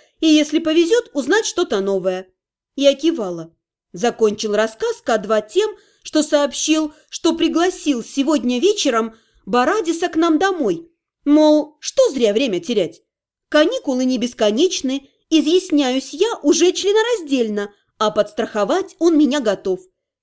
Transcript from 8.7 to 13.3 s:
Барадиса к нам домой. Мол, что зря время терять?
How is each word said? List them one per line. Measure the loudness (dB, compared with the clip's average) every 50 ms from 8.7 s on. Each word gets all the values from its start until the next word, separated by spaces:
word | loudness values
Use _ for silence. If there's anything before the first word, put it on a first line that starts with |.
| 0 0 0 0 0 0 -2 -4 -8 _ _ _ _ _ _
Барадиса | -2 0 0 2 2 0 0 -2 -2 -2 -2 -4 -2
к | -2
нам | 0 0 2 2 2
домой. | 2 0 0 -2 -2 -2 -4 -4 -8 -14 _ _ _ _ _ _ _
Мол, | 2 4 4 6 6 4 4 2 -2 -8 _
что | -14 -4 0 2 2 2
зря | 2 2 0 0 2
время | 0 -2 -2 -2 -4
терять? | -4 -2 -2 -2 -2 -4 -6 -12 _ _ _ _ _ _